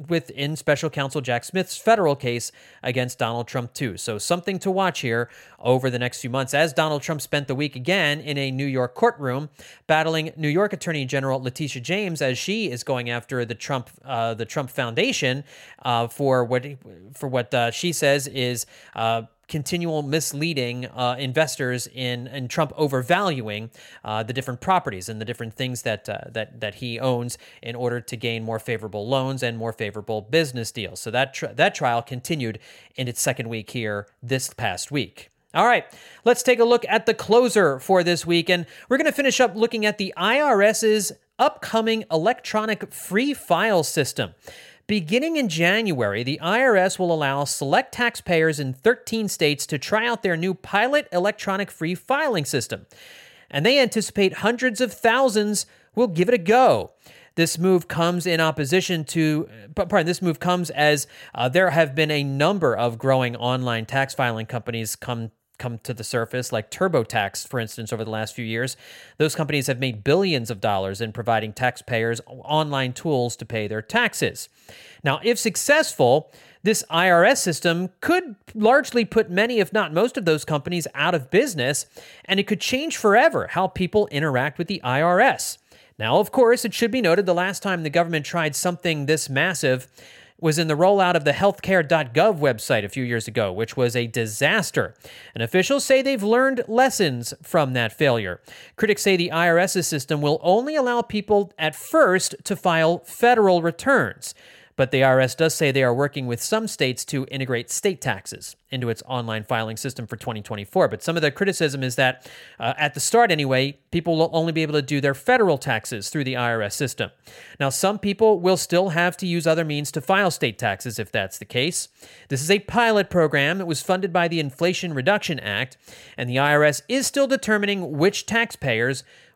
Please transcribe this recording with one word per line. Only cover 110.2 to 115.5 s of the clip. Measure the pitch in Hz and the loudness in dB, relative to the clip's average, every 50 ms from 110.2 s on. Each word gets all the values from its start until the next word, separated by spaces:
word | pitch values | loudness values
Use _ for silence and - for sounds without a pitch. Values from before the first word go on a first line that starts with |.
| - 131 113 107 | -8 -8 -8 -8
twenty-four. | 101 - 110 101 98 - - 190 165 127 | -8 -8 -10 -10 -8 -2 0 2 2 2
But | 110 - - | 0 -2 -4
some | 170 165 | -4 -2
of | 170 | 0
the | 151 147 | 0 0
criticism | 139 - 202 196 170 - 165 147 139 139 131 | 0 0 -2 -2 0 0 0 -2 -2 -2 -4
is | 127 117 | -4 0
that, | - 131 127 - - - - - - - - - - | 2 2 2 2 -2 -10 -20 -20 -20 -20 -20 -12 -6
uh, | 110 123 - | -4 -4 -2
at | - 151 147 - | 0 -2 -2 -2
the | 143 | -4
start | - - - 233 240 202 | -4 2 4 6 6 6
anyway, | 165 151 143 131 131 131 135 139 143 _ _ - | 4 2 0 2 2 2 0 0 -4 _ _ -6
people | - 170 160 175 165 156 | -4 -4 -2 0 2 2
will | 160 - - | 2 2 2
only | 160 165 170 | 0 0 0
be | 156 160 160 | 0 0 -2
able | 151 156 | 0 0
to | 147 | -2
do | 139 - 147 139 | 0 0 -2 0
their | 131 139 135 | 0 0 0
federal | - - - 254 254 214 180 | 0 2 2 4 4 6 4